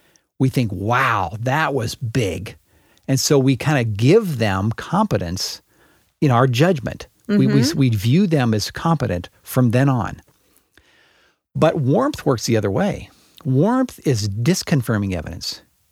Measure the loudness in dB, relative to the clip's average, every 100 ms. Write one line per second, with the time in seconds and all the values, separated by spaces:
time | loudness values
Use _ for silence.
0 | _ _ _ -2 0 0 -2 -2 0 0
1 | 2 0 -2 -4 -2 -2 0 -2 -4 -6
2 | -4 -2 -2 -4 -10 -16 _ _ _ _
3 | -4 -2 2 2 2 0 0 0 0 2
4 | 4 4 4 -2 0 0 -2 -6 -4 -2
5 | 0 -2 -4 -6 -8 -10 _ _ _ _
6 | _ -2 2 4 4 4 2 0 -4 -10
7 | -16 _ -2 2 4 4 2 2 0 2
8 | 2 2 2 2 0 0 -4 -4 -2 0
9 | -2 -4 -8 _ -4 2 2 4 2 0
10 | -2 -8 _ _ _ _ _ _ _ _
11 | _ _ _ _ _ 0 0 2 2 2
12 | 0 -2 -2 -2 0 0 0 0 -2 -4
13 | -10 _ _ -10 -2 2 2 2 -2 -4
14 | -2 0 -2 -2 0 0 0 -2 0 -2
15 | -2 -4 -8 -10 -12 -14 _ _ _